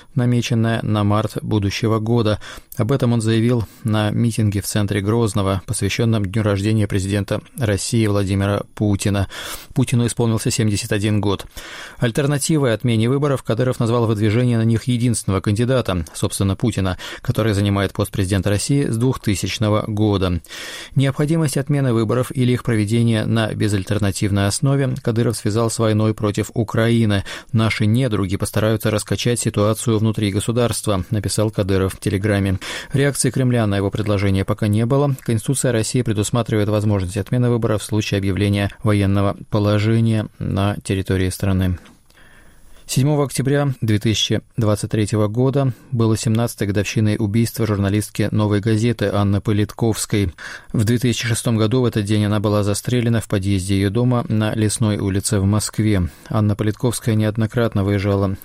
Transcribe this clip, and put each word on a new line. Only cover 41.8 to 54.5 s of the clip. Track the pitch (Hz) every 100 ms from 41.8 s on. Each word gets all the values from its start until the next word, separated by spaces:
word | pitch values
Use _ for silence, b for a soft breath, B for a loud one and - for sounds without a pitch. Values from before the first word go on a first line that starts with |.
| B B _ B B B B B B B -
Седьмого | 127 139 147
октября | 135 - 127 143 143 131
две | 110 104
тысячи | 113 104 - 107 - -
двадцать | 107 104 107
третьего | 110 104 107 107
года | 113 131 139 135 - -
было | 117 113 110
семнадцатой | - 113 117 - 101
годовщиной | 101 98 117 107 107
убийства | 107 113 113 - 107
журналистки | 101 98 104 - - 104
"Новой | 107 104 104
газеты" | 110 107 120 110 101
Анны | 101 101 101
Политковской. | - 104 104 - 117 104 - 107 95 B B B B
В | 117
две | 107 120
тысячи | 123 110 117
шестом | 113 123 110
году | 110 127
в | 120
этот | 110
день | 101 107 104
она | 104
была | 107 104
застрелена | 101 101 - 123 117 117
в | -
подъезде | 104 98 98 95 95
ее | 101
дома | 113 123 120 -
на | 110 107